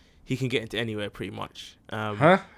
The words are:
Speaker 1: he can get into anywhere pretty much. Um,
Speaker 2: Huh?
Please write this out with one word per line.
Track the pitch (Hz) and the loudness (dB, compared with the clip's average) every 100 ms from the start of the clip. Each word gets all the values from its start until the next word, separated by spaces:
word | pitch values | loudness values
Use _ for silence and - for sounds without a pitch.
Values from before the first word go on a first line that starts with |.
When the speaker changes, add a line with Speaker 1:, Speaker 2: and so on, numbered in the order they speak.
| _ _ | _ _
Speaker 1:
he | - 131 | -6 -2
can | 127 | 0
get | 135 | 0
into | - 101 | -2 -2
anywhere | 117 107 101 | -2 -4 -6
pretty | - 92 | -6 -8
much. | 107 - - - - - | -8 -10 -12 -18 -20 -10
Um, | 110 107 104 | -6 -4 4
Speaker 2:
Huh? | 151 190 - | 6 6 2